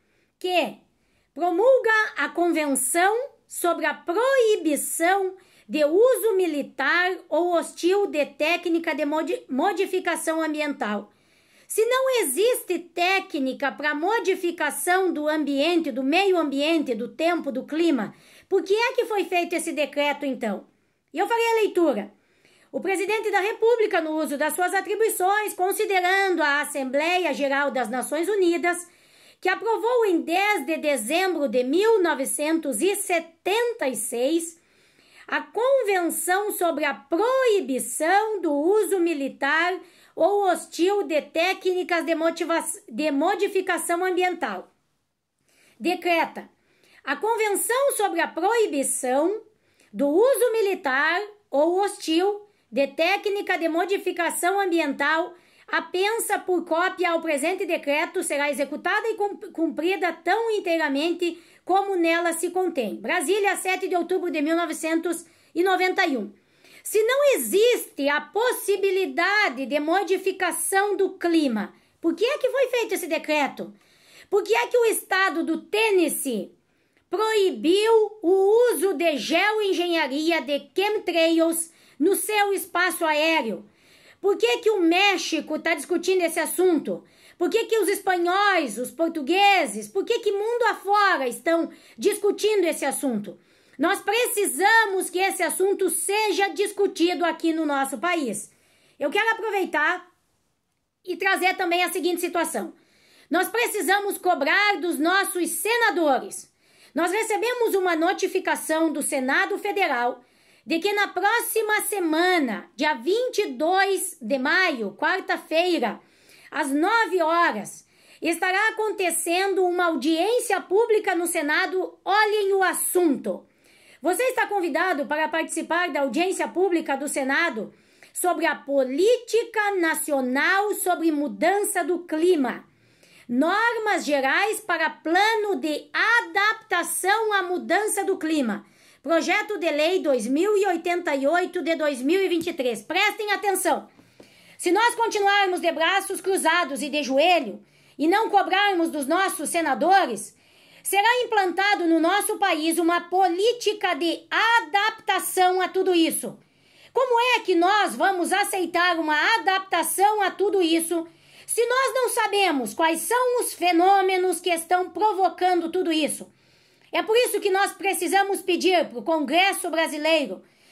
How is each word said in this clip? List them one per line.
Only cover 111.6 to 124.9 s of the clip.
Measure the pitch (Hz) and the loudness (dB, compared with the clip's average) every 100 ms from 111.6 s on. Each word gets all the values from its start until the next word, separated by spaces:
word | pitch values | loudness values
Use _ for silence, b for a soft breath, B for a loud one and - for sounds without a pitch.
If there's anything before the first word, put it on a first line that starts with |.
| 427 415 | 0 -2
semana, | 403 403 339 311 359 359 254 180 - - | -2 -2 0 2 2 2 0 -4 -10 -2
dia | 302 262 | -2 0
vinte | 262 440 508 - | 0 0 0 -2
e | 349 | -2
dois | 240 311 370 392 370 - - | 0 0 2 2 0 -4 -8
de | 220 262 | -4 -2
maio, | 285 359 370 254 196 - | 0 2 2 -2 -6 -4
quarta-feira, | 311 381 370 330 - 320 359 320 220 170 B B B B B | -2 -2 -4 -6 -2 0 2 0 -2 -6 B B B B B
às | - 285 | -6 -2
nove | 285 359 453 440 359 | 0 2 2 2 0
horas, | 320 339 330 214 165 - - b b b | 2 2 2 0 -8 -14 -20 b b b
estará | 311 339 370 381 440 | -4 -2 0 0 0
acontecendo | 440 427 403 349 - 339 349 392 381 | 0 -4 -2 -2 -2 0 0 0 0
uma | 359 359 349 | 0 2 0
audiência | 294 277 320 392 480 - 370 | 0 0 2 2 0 0 -2
pública | - 381 466 415 392 349 | 2 2 4 2 2 -2
no | 339 | -2
Senado. | 330 294 320 370 370 330 - | -2 0 0 0 -2 -4 -6
Olhem | 339 403 427 427 392 | 0 2 2 2 2
o | 392 | 2
assunto. | 359 - - 359 339 220 196 175 - b b b b b | 2 0 0 2 2 0 -4 -8 -12 b b b b b
Você | 302 370 | -2 0
está | 508 - 415 | 0 0 0
convidado | 403 339 302 370 | -2 -2 0 0